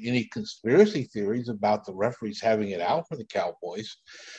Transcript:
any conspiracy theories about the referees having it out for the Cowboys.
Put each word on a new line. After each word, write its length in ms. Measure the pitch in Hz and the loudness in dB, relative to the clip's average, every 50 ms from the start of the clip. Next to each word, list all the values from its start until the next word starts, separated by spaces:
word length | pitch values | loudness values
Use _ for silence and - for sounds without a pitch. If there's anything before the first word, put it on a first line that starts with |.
| 110 | -2
any 200 | 120 123 123 110 | 0 0 0 0
conspiracy 800 | - - 117 104 - - - - 113 135 185 214 214 208 147 120 | 0 -6 -8 -8 -10 -12 -6 0 6 8 8 8 8 4 -2 -4
theories 440 | - - 110 101 98 113 123 120 120 | -4 -4 -4 -2 0 -2 -2 -2 -4
about 360 | 110 101 107 104 107 104 - | -4 0 2 2 2 2 0
the 100 | 101 92 | -8 -4
referees 460 | 92 104 123 123 - 113 107 104 - | -2 -2 -2 -2 -4 -8 -8 -8 -2
having 300 | - 113 110 107 104 101 | 2 2 2 2 0 -2
it 100 | 95 85 | -2 -2
out 280 | 85 95 131 165 170 - | 0 0 0 -2 -2 -6
for 80 | 156 | -10
the 80 | 123 107 | -12 -12
Cowboys. 720 | - - 98 87 87 - - 92 87 87 104 107 - - - _ - - - - - - | -6 -4 -2 -2 -2 -6 -8 -10 -8 -8 -8 -10 -12 -14 -18 _ -20 -20 -20 -20 -20 -20